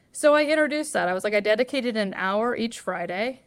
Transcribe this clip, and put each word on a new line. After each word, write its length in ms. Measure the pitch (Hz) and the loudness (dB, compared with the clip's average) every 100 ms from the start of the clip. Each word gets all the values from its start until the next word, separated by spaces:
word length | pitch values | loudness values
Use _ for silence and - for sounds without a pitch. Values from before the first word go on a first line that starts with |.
| _ | _
So 220 | - 294 | 2 4
I 100 | 294 | 6
introduced 480 | 294 311 294 302 302 | 4 2 2 0 -4
that. 160 | 180 180 | -2 -2
I 60 | |
was 100 | 190 | -2
like, 80 | 214 | 0
"I 80 | 208 | 0
dedicated 560 | 208 214 247 277 240 220 | 2 2 2 -2 -2 -2
an 160 | 196 | -4
hour 420 | - 185 208 240 | -2 -2 0 -2
each 240 | - 226 - | -2 -4 -6
Friday, 600 | - 170 175 185 240 254 | -8 -6 -6 -4 -4 -6